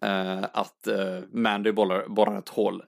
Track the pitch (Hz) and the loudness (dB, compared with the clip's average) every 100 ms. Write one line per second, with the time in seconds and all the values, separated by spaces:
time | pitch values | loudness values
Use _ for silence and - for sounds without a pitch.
0 | 104 98 95 95 98 - - _ 113 104 | -2 0 -2 -4 -4 -4 -4 _ -4 -2
1 | 95 92 - 120 113 104 107 107 98 92 | -2 -6 -6 -2 0 2 2 2 2 2
2 | - 101 107 101 - - 101 95 | 0 2 2 2 -4 -2 0 -2